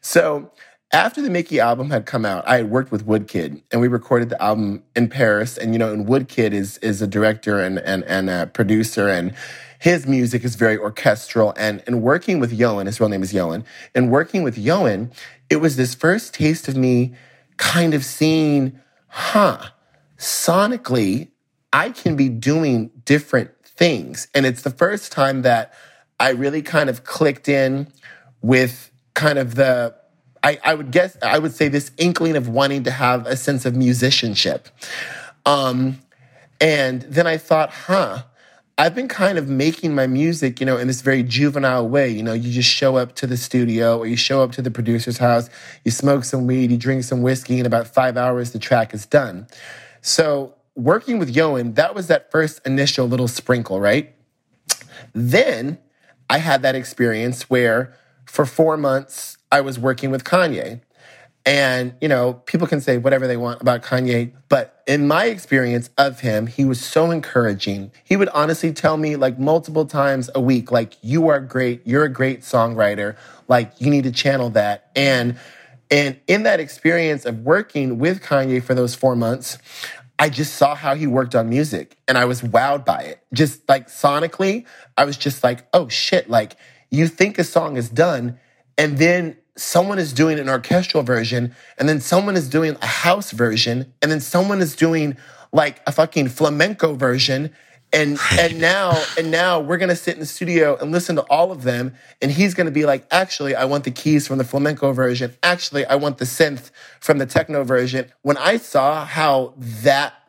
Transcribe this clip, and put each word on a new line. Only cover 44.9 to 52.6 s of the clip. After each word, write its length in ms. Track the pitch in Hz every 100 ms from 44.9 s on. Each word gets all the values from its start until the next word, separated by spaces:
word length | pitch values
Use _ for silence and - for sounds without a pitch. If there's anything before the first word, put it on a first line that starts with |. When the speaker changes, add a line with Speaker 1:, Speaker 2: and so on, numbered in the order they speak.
| 117 117 117
Speaker 1:
house, 300 | 120 117 117 - - - -
you 60 |
smoke 320 | 123 139 139
some 240 | 123 135 123
weed, 240 | 127 127
you 60 | 120
drink 260 | 120 131
some 180 | 120 127
whiskey, 380 | 123 131 - 127
in 60 | 120
about 220 | 113 117
five 300 | - 131 113
hours, 340 | 123 123 120
the 80 | 113
track 340 | - 123 113
is 120 | 107 -
done. 420 | 151 123 90 107 - - - - _
So 540 | - - 156 143 135 _ _ -
working 420 | 123 208 247 233
with 140 | 151
Yoan, 420 | 123 160 135 120 110
that 200 | 165 196
was 120 | 170
that 220 | 151 _
first 280 | 156 156 -